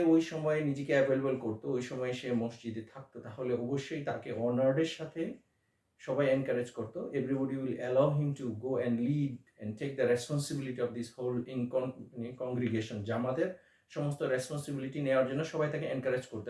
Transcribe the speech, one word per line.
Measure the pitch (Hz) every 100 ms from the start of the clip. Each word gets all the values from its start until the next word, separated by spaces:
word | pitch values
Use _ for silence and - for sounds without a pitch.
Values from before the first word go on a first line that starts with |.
| 165
ওই | 165
সময়ে | 165 160 151 156 147
নিজেকে | 135 139
অ্যাভেলেবল | 139 135 135 135 123
করতো, | 117 107 139 123
ওই | 123
সময়ে | 127 127 127
সে | 127 120
মসজিদে | 117 - 117 110 110
থাকতো, | - - 120 110
তাহলে | 120 123 120
অবশ্যই | 120 139 - 151
তাকে | 139 113 123
অনারের | 117 120 123 135 139 165 -
সাথে | 147 165 208 - _ _ _ _ _ _ -
সবাই | 135 139 135
এনকারেজ | 131 123 123
করতো। | - - - - 139
Everybody | 123 135 135 135
will | 131 117 123
allow | 127 147 147
him | 147 139
to | 127 107
go | 127 127
and | 120 117 123
lead | 147 139 120 - _
and | 107 107
take | 143 139
the | 120
responsibility | 120 - 147 139 143 135 123 120
of | 117
this | 113 -
whole | 123 123 123
in | 131 120
con-, | 127 131 - 110
মানে | 120 117 127
কংগ্রিগেশন, | 127 123 123 110 107 107 101
জামাতের | 113 123 160 185 - _ _ _
সমস্ত | 156 143 143
রেসপন্সিবিলিটি | 139 127 - 147 143 139 131 147 139
নেওয়ার | 131 127
জন্য | 139 160
সবাই | 156 151
তাকে | 147 151
এনকারেজ | 131 131 127 -
করতো | 113